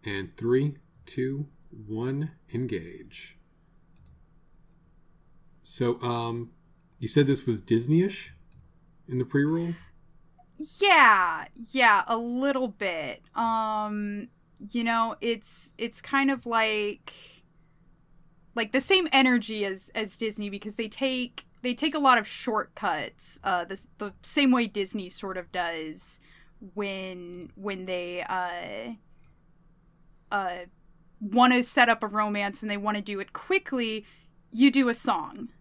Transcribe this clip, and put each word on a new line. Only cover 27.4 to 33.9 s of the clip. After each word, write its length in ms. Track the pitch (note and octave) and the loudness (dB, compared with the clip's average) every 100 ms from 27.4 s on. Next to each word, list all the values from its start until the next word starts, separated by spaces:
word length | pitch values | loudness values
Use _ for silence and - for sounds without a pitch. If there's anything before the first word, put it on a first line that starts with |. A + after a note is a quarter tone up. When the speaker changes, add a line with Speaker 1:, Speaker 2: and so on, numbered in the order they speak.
| F3+ - | -16 -10
Speaker 2:
when 300 | G3 F#3+ F#3 | -8 -8 -6
they, 360 | F3+ F3 F3+ - | -6 -4 -8 -4
uh, 640 | F#3 F3+ F3 F3 G#2 A#3 A3+ _ - - _ _ _ _ _ _ _ - - _ | -2 -2 -6 -8 -10 -10 -12 _ -20 -20 _ _ _ _ _ _ _ -20 -20 _
uh, 280 | G3+ F#3 F3 F3+ _ - - _ - | -4 -2 -6 -12 _ -20 -20 _ -12
wanna 420 | G#3 A3+ B3 B3 | -2 6 6 6
set 260 | B3 - A#3+ | 2 4 4
up 140 | A3+ | 4
a 40 | A3 | 0
romance 540 | G#3 G#3+ G#3 G3+ G3+ | -2 0 0 -4 -6
and 80 | G#3+ | -6
they 60 | G3+ | -4
wanna 260 | G#3 G#3 | -2 -4
do 160 | G3+ G3 | -4 -8
it 120 | G3 | -8
quickly, 720 | - - F#4+ F#4+ C4 A3+ | -12 -2 -2 0 -2 -2